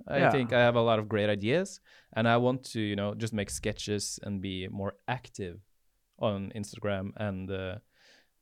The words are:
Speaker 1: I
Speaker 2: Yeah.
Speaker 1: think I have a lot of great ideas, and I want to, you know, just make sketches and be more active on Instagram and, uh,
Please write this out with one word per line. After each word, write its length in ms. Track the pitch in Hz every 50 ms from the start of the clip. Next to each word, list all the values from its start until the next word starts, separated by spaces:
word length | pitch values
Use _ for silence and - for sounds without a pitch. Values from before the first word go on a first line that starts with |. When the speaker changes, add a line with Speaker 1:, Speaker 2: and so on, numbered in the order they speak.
| -
Speaker 1:
I 120 | - 143 139
Speaker 2:
Yeah. 120 | - 127
Speaker 1:
think 220 | 143 135 123 113
I 80 | 123 123
have 160 | 120 120 120
a 60 | 117
lot 160 | 117 117 113 110
of 100 | 107 104
great 200 | 110 104 104 104
ideas, 500 | 104 101 98 110 143 175 196 190 - - _ _ - - _ -
and 160 | - 113 113 117
I 80 | 117
want 260 | 120 123 123 131 127 - -
to, 80 | - 117
you 140 | 107 104 104
know, 180 | 101 101 104 107
just 180 | 110 117 107
make 180 | 113 104 101 -
sketches 680 | - - - 107 101 - - 107 104 101 - - - -
and 180 | - 101 101 95
be 280 | 92 98 95 92 92 98
more 260 | 110 98 98 101 - _ - -
active 520 | 123 131 - - - - 98 87 87 98 - _ _ _ _ _ _ _ _ _ _ -
on 340 | 117 110 101 98 98 - -
Instagram 580 | 107 104 - - - - 104 98 95 95 98 -
and, 340 | - 107 101 95 92 95 92
uh, 260 | 98 92 95 92 92 107 - _ _ _ _ - - _ _ _ _ _